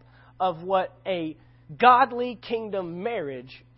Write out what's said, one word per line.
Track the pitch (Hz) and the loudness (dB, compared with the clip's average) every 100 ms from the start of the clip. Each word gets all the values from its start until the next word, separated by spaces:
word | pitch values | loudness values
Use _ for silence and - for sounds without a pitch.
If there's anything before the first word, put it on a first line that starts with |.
| _ - - - | _ -20 -14 -2
of | 185 165 | -2 -2
what | 180 190 180 - 196 | 0 0 0 -8 -6
a | 180 160 - _ _ - 143 | -4 -6 -10 _ _ -14 4
godly | 247 247 262 240 247 214 | 6 8 4 0 -6 -8
kingdom | - 226 220 196 175 175 | -8 -6 -6 -6 -6 -8
marriage | 220 226 143 131 131 - _ | -6 -6 -8 -10 -14 -20 _